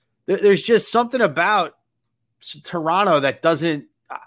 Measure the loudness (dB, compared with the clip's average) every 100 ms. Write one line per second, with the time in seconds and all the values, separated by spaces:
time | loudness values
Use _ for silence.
0 | _ _ -6 0 2 2 2 0 2 -2
1 | -2 0 -2 0 0 0 -2 -8 _ _
2 | _ _ _ _ -20 -18 -10 -6 -2 0
3 | 2 2 2 0 0 0 -2 -4 -8 _
4 | _ -18